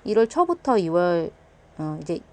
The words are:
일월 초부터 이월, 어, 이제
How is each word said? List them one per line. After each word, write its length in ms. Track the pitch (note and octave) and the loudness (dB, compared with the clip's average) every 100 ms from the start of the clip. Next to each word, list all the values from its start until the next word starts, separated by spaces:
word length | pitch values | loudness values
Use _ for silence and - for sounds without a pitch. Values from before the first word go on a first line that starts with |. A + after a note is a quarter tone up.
일월 220 | - G#3+ A3+ | -2 2 2
초부터 500 | D#4+ F4 F4 - A3+ | 2 0 0 0 0
이월, 520 | E3 F3 F3 E3+ D#3+ - - _ _ - | 2 2 2 0 -2 -10 -20 _ _ -10
어, 200 | D#3 D#3 | -10 -8
이제 160 | D3 E3 - | -8 -8 -10